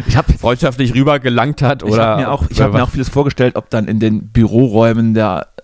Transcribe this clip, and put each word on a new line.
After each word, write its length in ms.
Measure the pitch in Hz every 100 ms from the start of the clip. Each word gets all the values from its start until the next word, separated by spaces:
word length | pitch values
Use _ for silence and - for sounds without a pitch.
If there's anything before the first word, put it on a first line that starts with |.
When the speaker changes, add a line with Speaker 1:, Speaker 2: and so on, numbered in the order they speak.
| -
Speaker 1:
Ich 80 | 139
hab, 160 | -
Speaker 2:
freundschaftlich 640 | - 113 123 139 123 127 120
rübergelangt 680 | 135 143 127 120 123 147
hat 220 | 143 143
Speaker 1:
ich 60 | -
Speaker 2:
oder 140 | 110 113
Speaker 1:
hab 120 | 107
mir 120 | 127
auch, 120 | 139
Speaker 2:
ob, 80 | -
Speaker 1:
ich 100 | -
hab 80 | 107
Speaker 2:
oder 80 | 101
Speaker 1:
mir 40 |
Speaker 2:
was. 60 | 123
Speaker 1:
auch 40 |
vieles 160 | 151 127
vorgestellt, 480 | 139 143 - 123 -
ob 120 | -
dann 180 | 117 104
in 120 | 107
den 300 | 110 107 107
Büroräumen 840 | 117 110 117 131 104 113 113 113
der, 340 | 110 107 87 - -